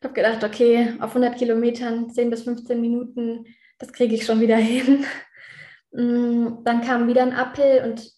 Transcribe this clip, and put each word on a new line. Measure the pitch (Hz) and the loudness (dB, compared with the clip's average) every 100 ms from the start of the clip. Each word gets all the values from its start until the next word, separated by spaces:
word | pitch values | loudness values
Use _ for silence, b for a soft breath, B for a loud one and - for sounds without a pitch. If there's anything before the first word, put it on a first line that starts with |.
Hab | 262 - | -8 -2
gedacht, | 208 220 | 0 0
okay, | 214 - 240 233 233 - | -6 2 4 4 2 -2
auf | 226 | -6
hundert | 254 247 - | 0 0 0
Kilometern, | 240 226 233 233 240 226 226 | 0 0 0 -2 -6 -6 -6
zehn | - 240 | -2 -2
bis | 226 | -2
fünfzehn | 247 240 - 233 | -6 -10 -6 -4
Minuten, | 233 240 247 - 233 233 B B B B | -2 -2 -6 -8 -6 -8 B B B B
das | - | -20
kriege | - 240 220 | -2 0 0
ich | - | 0
schon | 220 | 2
wieder | 226 220 | 4 4
<laughs> | |
hin. | 220 247 262 277 277 B B B B B B B _ | 2 0 4 2 2 B B B B B B B _
Mm, | - 240 240 240 233 233 233 | -4 0 0 2 0 0 -2
dann | - 233 | -2 -2
kam | 233 240 233 | 0 0 2
wieder | 240 | 2
ein | 254 247 | 2 0
Appell | 254 - 277 262 240 | -4 2 4 4 2
und | 226 - | -8 -12